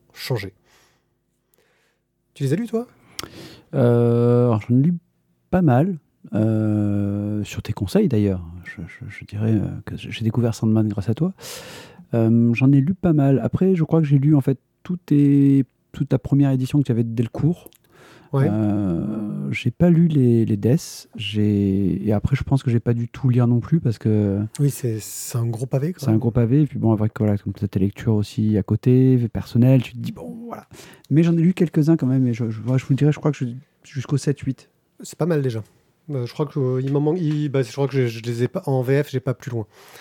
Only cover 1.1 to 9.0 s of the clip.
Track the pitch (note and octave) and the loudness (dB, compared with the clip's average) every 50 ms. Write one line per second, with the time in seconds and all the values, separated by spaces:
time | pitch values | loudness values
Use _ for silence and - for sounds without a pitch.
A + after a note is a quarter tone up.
1.1 | _ _ _ _ _ _ _ _ _ _ _ _ _ _ _ _ _ _ _ _ | _ _ _ _ _ _ _ _ _ _ _ _ _ _ _ _ _ _ _ _
2.1 | _ _ _ _ _ - C#3 C3 D3+ F#3+ A#3+ A3 A3+ A3+ B3 - _ _ _ _ | _ _ _ _ _ -6 -4 -2 -2 -2 -4 -4 -6 -6 -6 -8 _ _ _ _
3.1 | _ - - - - - - - - - - - - C#3 A#2+ A#2+ A#2+ A#2+ A#2+ A#2 | _ -18 -18 -18 -16 -20 -20 -20 -20 -20 -16 -6 -2 2 2 4 4 4 4 2
4.1 | A#2 A#2+ A#2+ A#2+ A#2+ A#2+ B2 B2 A2+ G#2 - - A#2+ C3 C#3 F3 F3 E3 _ _ | 2 2 4 4 4 4 4 2 0 0 0 0 2 2 2 2 0 -2 _ _
5.1 | _ _ _ _ _ _ _ - - F#3 F3+ D3 A#2+ B2+ E3 G3+ F3+ - _ _ | _ _ _ _ _ _ _ -4 0 2 4 4 4 4 2 0 -2 -8 _ _
6.1 | _ _ - - - G#2 A2 A2 A2 A2 G#2+ G#2+ G#2 G#2 G#2 G#2 G2+ G2+ G2+ G2+ | _ _ -14 -6 -2 0 0 2 2 0 0 0 0 0 0 0 0 0 -2 -2
7.1 | G2+ G2+ G2+ G#2 G#2+ G#2 G2+ - - G#2 - - - - G#2 - - G3+ A3 D3+ | -4 -4 -4 -4 -4 -6 -6 -8 -8 -10 -8 -8 -6 -6 -4 -2 0 0 0 2
8.1 | A#2 G#2+ G2+ G2 F#2 F2+ E2+ E2 F2 F2+ E2+ - - - E2 - - - | 2 2 2 2 0 -2 -6 -12 -16 -16 -16 -16 -14 -14 -14 -14 -14 -16